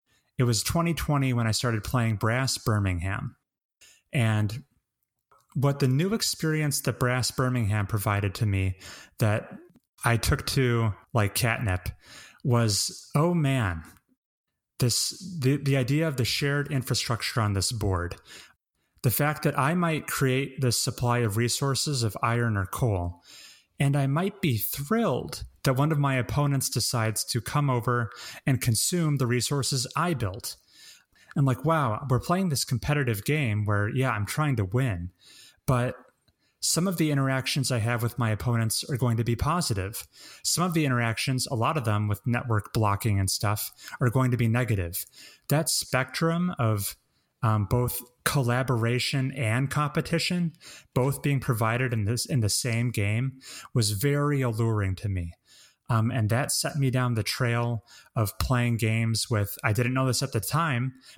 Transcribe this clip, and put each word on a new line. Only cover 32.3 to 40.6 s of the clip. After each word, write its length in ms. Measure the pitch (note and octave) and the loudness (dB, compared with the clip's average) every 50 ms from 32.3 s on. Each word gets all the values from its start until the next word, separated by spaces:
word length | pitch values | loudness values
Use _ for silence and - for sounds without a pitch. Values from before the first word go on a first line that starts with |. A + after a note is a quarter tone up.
| F3 F#3 F#3+ F3+ | 0 0 2 0
this 160 | C#3+ A#2 - | 0 -2 -2
competitive 640 | - C3 A2+ - - D3 D3 C#3 A#2+ A2+ G2 - | -2 -4 -4 0 0 0 0 2 0 0 -2 0
game 400 | - C#3+ D#3 C#3+ A#2 G#2 G#2+ G#2 | -2 0 0 0 0 0 0 0
where, 240 | G#2 G#2 G2+ G2+ G2+ | 2 2 2 2 0
yeah, 220 | - B2+ C3 C3 A2+ | 0 0 0 0 0
I'm 120 | G#2+ G#2 | -2 -2
trying 320 | - - - D3+ D3 C3+ | -4 -2 -2 0 0 2
to 80 | G#2+ G2+ | 0 0
win, 460 | F#2 F#2+ B2 C3+ B2+ F#2+ E2+ F2 F2+ - _ _ - - - - - - _ - | 0 0 0 0 0 -2 -4 -6 -8 -10 _ _ -20 -20 -20 -20 -20 -20 _ -2
but 280 | - C3 B2 A#2+ B2+ B2+ - - _ _ _ _ _ _ _ _ _ _ - | 0 0 2 2 -2 -4 -8 -16 _ _ _ _ _ _ _ _ _ _ -6
some 280 | - - - E3 E3+ G3 | -4 -2 0 2 0 0
of 80 | F#3 | 2
the 140 | D#3+ D#3+ D3+ | 2 2 2
interactions 600 | C#3+ C#3 C3+ C3+ C3 C3 B2+ - - D3 C3 - | 2 2 2 2 0 0 -2 -2 -2 -2 0 0
I 100 | C3 A#2+ | 0 0
have 220 | G#2 A#2+ A#2+ A#2 A#2 | 0 0 0 0 0
with 160 | A#2 - - | -2 -2 0
my 120 | A#2+ A2 | 0 0
opponents 520 | G#2+ G#2 - B2 A#2+ A#2 A2+ A2 - - - - | 0 0 0 0 2 2 2 0 -2 -2 -4 -4
are 80 | C#3+ | -2
going 220 | A2+ C3 B2 A#2 A2+ | 0 0 2 2 0
to 60 | A#2 | 0
be 120 | A#2 A#2+ | 0 0
positive. 720 | A2 - D3 D#3+ F3+ E3+ - A#2 G2 F#2 G2 A2 - - - _ - - - - - - | 0 0 0 0 0 0 -2 -2 -2 -4 -6 -6 -10 -14 -14 _ -20 -20 -20 -18 -8 -4
Some 220 | - - - | -2 0 0